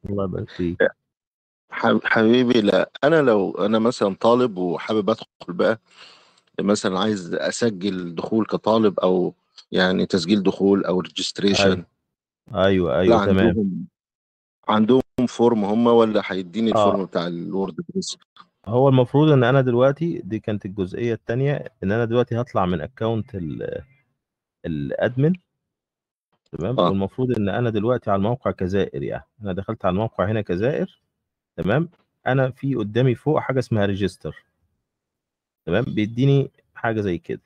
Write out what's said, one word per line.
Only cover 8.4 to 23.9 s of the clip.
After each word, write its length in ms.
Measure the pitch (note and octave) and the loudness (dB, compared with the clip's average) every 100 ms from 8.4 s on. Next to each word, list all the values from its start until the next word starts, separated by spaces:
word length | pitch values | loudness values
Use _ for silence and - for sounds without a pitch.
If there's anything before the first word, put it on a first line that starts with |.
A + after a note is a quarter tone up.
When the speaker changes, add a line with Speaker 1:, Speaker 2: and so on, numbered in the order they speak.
| G#2+ | -2
Speaker 2:
كطالب 540 | F2+ - A2 G#2+ F2 | -2 0 2 2 2
أو 340 | F#2 F#2 F2 - _ - _ | 2 2 0 -4 _ -20 _
يعني 340 | F#2 F#2 F#2 F#2 | 0 2 0 0
تسجيل 360 | F#2+ E2 G#2+ | 0 2 2
دخول 420 | F#2 - G2 G2 | 2 2 2 2
أو 180 | E2 F2+ | 2 -2
registration. 580 | E2+ - F2 - G2+ G2 | -4 -8 -8 -2 0 4
Speaker 1:
أيوه. 260 | G2 F2+ F2 _ _ _ _ _ _ | 2 2 -6 _ _ _ _ _ _
أيوه، 440 | F#2+ F#2+ F#2+ F2 C#2 | 0 2 4 2 2
أيوه، 240 | F#2 A#2 G2+ | 4 4 4
Speaker 2:
لا، 60 | |
Speaker 1:
تمام. 140 | F#2+ F#2 | 4 4
Speaker 2:
عندهم، 380 | A2 G2 F2 - _ _ _ _ _ _ _ - | 2 -2 -4 -12 _ _ _ _ _ _ _ -2
عندهم 340 | G#2+ A2 C3 - - B2 | 0 4 4 2 -4 -4
فورم 360 | - A#2 A#2 | 2 4 4
هم 220 | G2 G#2+ A#2+ | 0 2 4
ولا 360 | A#2 A2+ G#2 F#2+ | 4 4 2 -2
هيديني 480 | F#2+ F2+ F#2+ A2+ | -6 -6 -4 0
Speaker 1:
آه. 120 | G#2+ G2+ | 2 2
Speaker 2:
الفورم 160 | G2 | 2
بتاع 220 | F#2 F2+ E2+ | -2 -4 -4
الوورد 500 | E2+ E2+ F#2 F#2+ - - | -6 -6 -6 -6 -8 -8
بريس؟ 300 | F#3+ F3+ - _ _ - _ - | -8 -8 -12 _ _ -20 _ -4
Speaker 1:
هو 220 | B2 C3+ | 2 4
المفروض 420 | C3 B2 C#3 D#3 | 4 4 4 4
إن 140 | C#3 | 4
أنا 160 | A#2+ C#3 | 4 4
دلوقتي، 580 | B2+ A#2+ C3 C#3 E3+ - | 2 2 2 2 -4 -6
دي 140 | F#2 A2 | -8 -8
كانت 240 | G#2+ G#2 G2+ | -4 -6 -8
الجزئية 460 | G2+ F#2 - A#2 | -6 -6 -4 -4
التانية، 580 | A2 - A#2+ C#3 C#3+ - _ | -4 -4 -2 -2 -4 -8 _
إن 100 | G2 | -2
أنا 120 | A2 | 0
دلوقتي 360 | A2+ A#2+ A#2+ A2+ | 0 0 0 -2
هطلع 260 | C3 - F2+ | -4 -2 0
من 140 | F2+ | -2
أكونت 540 | D2+ - A2 A2+ G2+ | -6 -6 -4 -2 -6
ال-، 480 | G2 D#2+ A#1 G#1+ - - | -8 -8 -8 -8 -10 -14